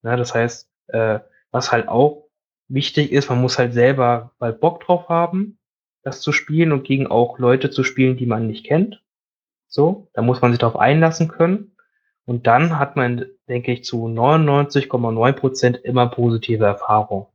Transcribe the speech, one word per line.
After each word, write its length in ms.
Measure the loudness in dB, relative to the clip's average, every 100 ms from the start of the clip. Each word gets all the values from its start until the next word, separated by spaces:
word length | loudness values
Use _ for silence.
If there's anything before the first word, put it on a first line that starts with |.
Ja, 140 | -4 -4
das 180 | -2
heißt, 360 | -2 -4 -6 _ _ -8
äh, 320 | -2 -2 -2 _ _ _
was 220 | -6 -2
halt 160 | -2 0
auch 400 | 2 2 0 _ _ _ _ _
wichtig 440 | -6 -2 -2 0
ist, 160 | -2 0
man 120 | -2
muss 180 | 0 0
halt 140 | -2
selber 600 | 2 2 2 0 0 -6 _
mal 140 | -8
Bock 320 | 0 -2 -2
drauf 240 | -2 -2 0
haben, 500 | -2 0 -2 -6 _ _ _ _ _
das 180 | -12 -8
zu 120 | -4
spielen 400 | -4 -2 0 2
und 120 | 0
gegen 220 | 0 -2 2
auch 320 | 2 2 0
Leute 320 | 0 2 0
zu 140 | -2
spielen, 320 | -4 0 0 0
die 100 | -2
man 200 | -2 -4
nicht 200 | -8 -2
kennt. 360 | 0 0 -6 _ _ _ _ _ _ _
So, 400 | 0 0 0 _
da 80 | -2
muss 180 | 0 2
man 120 | 2
sich 80 | 2
darauf 160 | 0 2
einlassen 520 | 2 4 2 2 -4
können. 480 | 0 0 0 -6 _ _ _ _ _
Und 220 | -8 -2 2
dann 320 | 4 2 0
hat 180 | -2 -2
man, 300 | -2 -2 -8 _ -8
denke 240 | -6 -4
ich, 120 | -6
zu 240 | -6 -6 -6
neunundneunzig 800 | 0 2 4 4 2 2 -2 0
Komma 240 | -4 -2
neun 240 | 2 2 2
Prozent 400 | -2 0 0 0
immer 320 | -2 0 0
positive 560 | 0 0 0 -2 0
Erfahrung 640 | 0 0 0 0 0 -8 -10